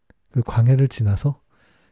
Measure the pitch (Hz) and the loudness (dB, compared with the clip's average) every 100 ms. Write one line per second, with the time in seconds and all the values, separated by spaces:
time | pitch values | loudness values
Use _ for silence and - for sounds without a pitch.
0 | _ _ _ 127 - 117 117 131 135 - | _ _ _ -6 -2 2 2 4 0 0
1 | 104 98 143 143 _ _ _ _ _ | -2 0 -2 -6 _ _ _ _ _